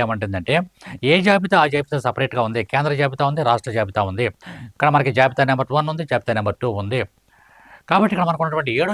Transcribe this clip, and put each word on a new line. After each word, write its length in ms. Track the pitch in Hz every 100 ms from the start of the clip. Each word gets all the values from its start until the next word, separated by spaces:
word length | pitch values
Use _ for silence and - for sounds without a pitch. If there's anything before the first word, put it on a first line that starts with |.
ఏమంటుందంటే, 500 | 113 110 107 95 87 156 180 _ - - 123
ఏ 60 | 175 190
జాబితా 300 | 196 185 185
ఆ 20 | 151
జాబితా 260 | 143 147 143 123
సపరేట్గా 360 | 117 131 123 113
ఉంది, 120 | 113 104
కేంద్ర 200 | 139 147 143
జాబితా 240 | 139 135 143
ఉంది, 120 | 151 127
రాష్ట్ర 200 | 117 - 113
జాబితా 240 | 101 107 98
ఉంది. 140 | 98 120 - - - 117
ఇక్కడ 140 | - 147
మనకి 160 | 143 135 117
జాబితా 260 | 131 123 131
నెంబర్ 200 | 131 131 143
వన్ 120 | 151
ఉంది, 120 | 156 156
జాబితా 200 | 123 - 110
నెంబర్ 180 | 104 -
టూ 80 | 123 101
ఉంది. 200 | 101 127 98 _ _ _ _ _ - - -
కాబట్టి 220 | 185 208
ఇక్కడ 120 | 190 170
మనకు 120 | 156
ఉన్నటువంటి 280 | 160 156 135 117
ఏడో 120 | 180